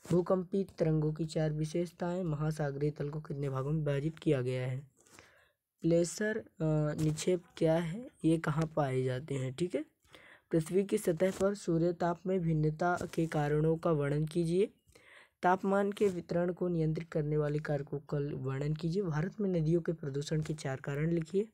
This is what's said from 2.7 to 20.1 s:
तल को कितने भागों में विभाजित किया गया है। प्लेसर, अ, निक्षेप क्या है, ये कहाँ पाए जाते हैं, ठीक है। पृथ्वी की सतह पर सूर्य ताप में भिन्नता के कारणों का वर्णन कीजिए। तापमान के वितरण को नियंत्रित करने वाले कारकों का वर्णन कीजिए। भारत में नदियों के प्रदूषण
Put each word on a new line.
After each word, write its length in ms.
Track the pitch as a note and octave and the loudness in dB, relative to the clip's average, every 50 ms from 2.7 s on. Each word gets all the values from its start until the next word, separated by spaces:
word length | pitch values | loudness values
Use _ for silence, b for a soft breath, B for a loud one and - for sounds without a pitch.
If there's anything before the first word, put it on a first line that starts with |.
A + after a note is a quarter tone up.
| C#3 C#3 C#3+ D3+ | -2 -2 -2 -2
तल 180 | D3 - C#3+ D3 | -2 -2 -4 -6
को 120 | D3 D#3 | -6 -8
कितने 280 | D3+ - D3 C#3 C#3+ C#3 | -8 -8 -6 -4 -4 -2
भागों 240 | C3+ C3 C3 C#3 D3+ | -2 -2 -2 0 0
में 60 | D#3+ | 0
विभाजित 400 | D3+ D3 C#3 C#3 C#3 D#3+ D#3+ - | 0 0 0 0 0 -2 -4 -2
किया 240 | - E3 D3 C3 B2+ | 0 2 2 2 2
गया 240 | B2+ B2+ B2+ B2+ | 0 -2 -2 -2
है। 120 | B2+ B2+ C3 - - _ b b b b b b b b b b b b b _ _ _ _ - | -4 -4 -6 -8 -12 _ b b b b b b b b b b b b b _ _ _ _ 2
प्लेसर, 540 | E3 E3+ E3+ F3 E3+ - - G#3+ G#3+ A3 | 4 4 4 4 2 0 -2 -4 -2 -2
अ, 80 | A3 - - _ - E3 D#3 D#3 D3+ D3+ D3+ D3+ D#3 D#3 | -4 -6 -10 _ -2 0 2 2 2 2 0 0 0 0
निक्षेप 400 | D#3 D3+ D#3 - - F#3 F3 - - _ | 0 0 0 0 0 0 0 -2 -6 _
क्या 180 | - E3+ D#3+ D#3+ | 0 2 4 4
है, 340 | E3 F3 E3 E3 A3 B3 C#4+ - _ - | 4 2 0 -4 -6 -8 -12 -12 _ 2
ये 140 | D#3+ E3 D#3+ | 2 2 2
कहाँ 340 | E3 - D3 D#3 E3 D#3 - | 2 0 0 0 0 0 0
पाए 260 | - D3 C3+ C3 C3 B2+ | 0 0 0 0 0 0
जाते 320 | C3 B2+ B2+ C#3+ D#3 C#3 | 0 -2 -4 -6 -6 -4
हैं, 200 | C3+ C3 C3 B2+ | -4 -4 -4 -4
ठीक 200 | C3 F3 F3+ - | -4 -4 -2 -2
है। 100 | C4+ D#4 - _ _ B B B B B B B B B B | -4 -4 -6 _ _ B B B B B B B B B B
पृथ्वी 340 | - E3 D#3+ - F3 F#3+ G3+ | 0 0 0 2 0 0 2
की 140 | G3 G#3+ G#3 | 2 0 0
सतह 320 | - - F3 D#3+ F#3 F#3 | 0 0 0 2 2 0
पर 240 | F#3+ - F#3+ G3 G3+ | 2 0 0 0 0
सूर्य 380 | G3+ - - E3+ E3 E3 F3 F3 | -2 -2 0 0 2 2 2 0
ताप 280 | E3+ F3+ E3+ E3+ E3+ - | 0 0 -2 -2 -2 -2
में 140 | F#3 F#3 F#3+ | -2 -2 0
भिन्नता 580 | E3+ E3 E3 D3+ D3+ D#3 D#3 D#3 F3+ F3 F3+ F3 - F3+ - | 0 0 2 2 2 0 0 0 0 0 0 0 -4 -4 -2
के 120 | - E3 | -2 -2
कारणों 500 | D#3+ - D#3 D3 D3 D3 D3+ D#3 D#3+ D#3+ | 0 0 0 0 2 2 2 4 2 2
का 160 | D#3+ - F3 E3 | 2 2 0 2
वर्णन 340 | D3 C#3+ C#3+ C#3+ D3 D#3+ | 2 2 0 0 0 -2
कीजिए। 440 | D3+ - F3 E3+ D#3+ E3+ F3+ G3+ - - _ _ B B B B B B B B B B B - | 0 0 -2 0 2 2 2 0 0 -2 _ _ B B B B B B B B B B B 2
तापमान 500 | F3+ F3+ F#3+ - G3 G3 G3 G3+ G3+ G3+ | 4 4 4 4 2 2 2 2 0 2
के 160 | - A3 G3+ | 2 2 2
वितरण 440 | F#3 F3 E3 - E3+ E3+ F3 F3+ F3+ | 2 0 -4 -2 0 0 2 0 0
को 160 | - F#3 F3+ | -2 -2 0
नियंत्रित 400 | F3 E3 D#3+ D#3 D#3+ E3 E3 - - | 0 2 2 2 0 0 -4 -4 -2
करने 240 | E3 D3+ D3 D3+ | -2 0 2 2
वाले 220 | D3+ D3 D3 D3 D3 | 2 2 0 0 -2
कारकों 400 | D#3 - D3+ C#3+ C#3+ - - C#3+ | -2 -2 -2 -2 -2 -4 -6 -8
का 200 | D3 - - D3 C#3+ C#3+ D3+ | -6 -4 -4 -2 -2 -4 -4
वर्णन 380 | D3 C3 C3 C3 C3+ C#3+ D3 D#3 | -4 -4 -4 -4 -2 -2 -2 -2
कीजिए। 280 | D3+ - E3 D#3+ G3 G#3 | -2 -2 -2 -2 0 -2
भारत 380 | F3 D3+ D3+ D#3 G3 G3+ - | 0 0 -2 -2 -2 -2 -2
में 200 | G#3 F#3+ F3+ E3+ | -2 0 2 2
नदियों 200 | D#3 D3+ E3+ F3 | 2 4 2 2
के 120 | E3 - E3 | 2 0 -4
प्रदूषण 500 | - - C#3+ | -4 -6 -6